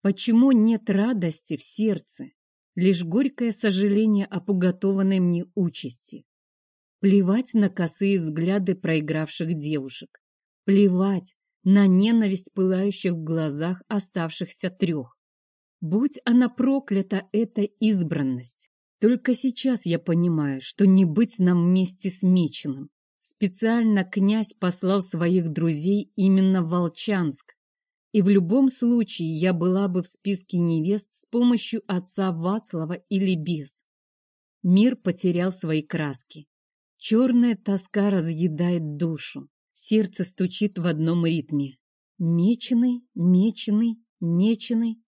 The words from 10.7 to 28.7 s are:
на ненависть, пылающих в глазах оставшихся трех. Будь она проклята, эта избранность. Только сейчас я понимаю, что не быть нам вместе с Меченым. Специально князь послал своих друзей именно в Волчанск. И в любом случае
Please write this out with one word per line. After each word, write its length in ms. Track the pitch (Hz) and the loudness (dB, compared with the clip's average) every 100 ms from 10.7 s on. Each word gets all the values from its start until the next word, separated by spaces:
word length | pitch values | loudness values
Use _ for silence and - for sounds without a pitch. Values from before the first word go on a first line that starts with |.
| 196 202 180 196 190 180 _ _ _ | 4 4 4 0 -2 -6 _ _ _
на 220 | 185 196 196 | 4 6 6
ненависть, 640 | 185 208 233 208 190 190 | 6 4 2 2 -2 -6
пылающих 580 | - 185 185 202 202 190 | -2 0 0 -2 -2 -4
в 100 | 170 | -4
глазах 600 | 156 165 156 143 165 185 - | -4 -4 -2 -4 -4 -6 -4
оставшихся 840 | 208 196 - 160 - 180 - 185 | -6 -4 -6 -6 -6 -10 -6 -8
трех. 460 | 180 175 156 123 _ _ _ _ _ _ _ | -4 -2 -2 -6 _ _ _ _ _ _ _
Будь 400 | 165 190 277 - | -2 0 0 -2
она 240 | - 240 247 | 2 2 2
проклята, 800 | 240 262 269 269 196 190 190 190 | 0 0 0 -2 -4 -2 -6 -4
эта 300 | 208 226 226 | -4 -2 -2
избранность. 1080 | 208 _ 220 196 165 151 135 123 120 - - _ _ _ | -4 _ 0 0 -2 -2 -2 -4 -8 -16 -18 _ _ _
Только 340 | 214 247 - | 2 2 0
сейчас 500 | 247 269 240 269 240 180 | -2 -2 -2 -4 -2 -2
я 120 | 170 | -4
понимаю, 640 | 170 170 175 160 143 135 | 0 0 2 0 -2 -4
что 260 | - - 202 | -10 2 4
не 180 | 190 | 6
быть 340 | 185 151 240 - | 4 2 -2 2
нам 260 | 180 180 175 | 2 4 2
вместе 420 | 185 180 - 190 | 2 0 -4 -8
с 120 | - | -2
Меченым. 680 | 185 185 160 - 147 135 143 _ _ _ | 2 4 2 -4 -8 -8 -12 _ _ _
Специально 840 | - - 196 185 220 233 226 208 | -20 -4 -2 0 0 2 2 0
князь 480 | 185 202 196 214 208 | 0 0 0 0 -2
послал 480 | - 180 180 185 196 | -4 -4 -2 0 0
своих 460 | 185 165 170 185 165 | 0 -2 2 2 0
друзей 640 | 147 165 151 170 202 202 - | -2 -2 0 0 0 -2 0
именно 460 | 190 190 190 190 | 2 4 4 2
в 60 | 165 | 0
Волчанск. 840 | 175 175 - - 202 165 135 - _ _ _ _ _ _ | -2 -2 -4 -4 -2 -2 -4 -12 _ _ _ _ _ _
И 100 | 214 | 0
в 60 | 190 | 4
любом 400 | 196 170 240 | 4 4 2
случае 600 | 269 | 2